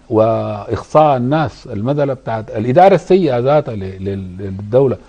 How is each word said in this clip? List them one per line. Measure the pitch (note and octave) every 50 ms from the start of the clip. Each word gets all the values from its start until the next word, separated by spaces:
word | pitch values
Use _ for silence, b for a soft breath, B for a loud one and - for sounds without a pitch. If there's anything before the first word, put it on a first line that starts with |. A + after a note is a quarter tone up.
| - -
وإخصاء | A#2+ G#2+ A2 A2+ A2+ A2 G#2+ G#2+ G#2+ G2+ G2+ - A2 F#2 - - - D3+ D#3 D3+ C#3
الناس، | B2+ A#2+ B2+ D3 D#3+ D#3+ A#2 - - -
المسألة | - A2+ G2+ G#2 B2+ D3 C#3+ C#3+ C3+ C3
بتاعت | B2+ - - A2+ A2 G#2 -
الإدارة | A#2 A2+ A2 B2 B2+ E3+ F3+ G3 G3
السيئة | E3 - - F#3 G3 F3+ D3 B2 A#2+
ذاتها | A#2+ C3 D3 D3+ C#3+ C3+ A2+
ل-، | G#2
لل-، | F#2+ F#2+ F#2+ F#2 F#2+ G2 G2 G2 F#2+ F#2 F2+
للدولة، | F#2 G2+ G2 F#2+ F#2+ G#2 G#2 A2 C3 C#3 B2+ A2 B B